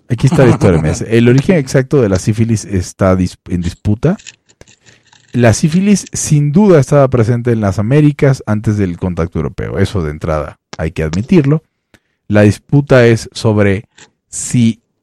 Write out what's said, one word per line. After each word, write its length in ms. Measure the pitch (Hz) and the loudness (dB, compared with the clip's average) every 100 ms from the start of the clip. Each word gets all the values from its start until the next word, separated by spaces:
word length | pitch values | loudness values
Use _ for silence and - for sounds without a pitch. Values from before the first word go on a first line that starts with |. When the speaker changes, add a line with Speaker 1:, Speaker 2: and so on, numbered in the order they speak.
| - | -8
Speaker 1:
Aquí 180 | 117 135 | -2 0
está 180 | 156 | 4
la 60 | 127 | 4
historia, 280 | - 104 85 | 4 2 0
Speaker 2:
<laughs> 40 | |
Speaker 1:
mira. 120 | 78 - - | -2 -4 -2
El 200 | 117 120 | 2 4
origen 280 | 131 139 180 | 2 2 0
exacto 440 | 131 139 131 147 | 0 -2 0 0
de 60 | 107 | 0
la 100 | 92 | -2
sífilis 460 | - 107 113 110 | -4 -2 0 -2
está 520 | - 98 90 - 95 92 | -4 -6 -6 -2 0 2
dis-, 200 | 92 - - | -2 -6 -8
en 120 | 87 | -6
disputa. 540 | 85 - - 104 151 214 - - _ _ _ _ _ _ _ _ _ | -6 -6 -4 -2 -2 -4 -8 -20 _ _ _ _ _ _ _ _ _
La 220 | 123 117 | 0 2
sífilis, 520 | 110 160 175 196 196 - | 2 0 0 2 0 -2
sin 400 | - - 147 147 | -10 -2 0 2
duda, 260 | 151 208 165 | 2 4 4
estaba 300 | 131 147 135 | 4 2 2
presente 440 | 127 107 120 117 | 2 0 -2 -2
en 80 | 113 | -2
las 180 | 101 92 | -2 -2
Américas 640 | 107 147 147 143 139 135 - | 0 2 2 2 0 0 -2
antes 300 | 107 107 104 | -4 -2 -2
del 220 | 98 82 | -2 -4
contacto 400 | 92 82 82 - | -6 -4 -6 -6
europeo. 400 | 69 - 53 65 | -8 -8 -8 -4
Eso 240 | 95 92 | -2 -2
de 80 | 78 | -6
entrada 480 | 76 82 78 71 - _ - | -6 -6 -4 -6 -14 _ -8
hay 140 | 82 | -8
que 100 | 82 | -6
admitirlo. 600 | 78 85 120 185 135 156 - _ _ _ _ _ - | -4 -4 0 2 2 -2 -4 _ _ _ _ _ -2
La 140 | 104 | 2
disputa 640 | 104 - _ 143 143 131 117 | 2 0 _ 0 2 4 4
es 220 | 113 - | 2 -4
sobre 540 | - 117 104 101 98 - _ - _ _ | -6 -2 0 0 -2 -6 _ -20 _ _
si 520 | - - 127 113 110 _ _ | -14 -4 0 0 -2 _ _